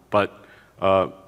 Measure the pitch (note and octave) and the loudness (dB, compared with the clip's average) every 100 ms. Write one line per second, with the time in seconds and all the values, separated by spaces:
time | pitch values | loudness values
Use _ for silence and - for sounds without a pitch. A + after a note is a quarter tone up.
0 | _ G#2 G2 - - - _ - F#2+ F#2+ | _ -2 -2 -8 -20 -20 _ -6 0 0
1 | E2+ - | 0 -8